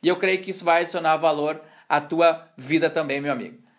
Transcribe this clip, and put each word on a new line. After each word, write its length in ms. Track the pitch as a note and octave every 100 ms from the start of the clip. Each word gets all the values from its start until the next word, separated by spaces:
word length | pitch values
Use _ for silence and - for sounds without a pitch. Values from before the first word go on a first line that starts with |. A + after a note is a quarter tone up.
E 60 | E3+
eu 80 |
creio 260 | F3+ F#3+ F#3
que 120 | F#3+
isso 120 | F#3
vai 180 | E3+ E3+
adicionar 340 | E3+ F3 D#3+ D#3
valor 440 | D#3+ D3 D3+ D#3 - - -
à 120 | D3
tua 460 | D3 E3 E3 D#3+ - -
vida 320 | C3 D#3 D#3+
também, 320 | D#3+ D3 C#3
meu 120 | C#3+
amigo. 340 | B2+ F2 - _